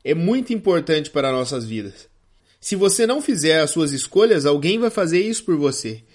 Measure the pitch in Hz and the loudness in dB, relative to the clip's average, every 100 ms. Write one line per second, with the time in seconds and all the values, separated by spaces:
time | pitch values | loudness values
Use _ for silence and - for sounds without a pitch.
0 | - 156 175 262 254 226 196 175 160 156 | -2 0 0 0 -2 -4 0 0 2 -2
1 | 147 147 135 131 127 135 113 110 101 - | 0 -2 0 -2 -4 -6 -8 -8 -10 -14
2 | - _ _ _ _ _ - 196 196 202 | -20 _ _ _ _ _ -6 0 2 2
3 | 226 277 294 202 156 160 151 165 151 139 | 0 0 -2 0 2 2 2 0 -2 -2
4 | - 185 226 180 143 147 160 220 233 220 | -2 2 4 4 2 2 2 0 0 0
5 | 170 175 214 226 - 160 143 131 113 110 | 0 0 0 -4 -2 0 0 -2 -8 -10
6 | _ | _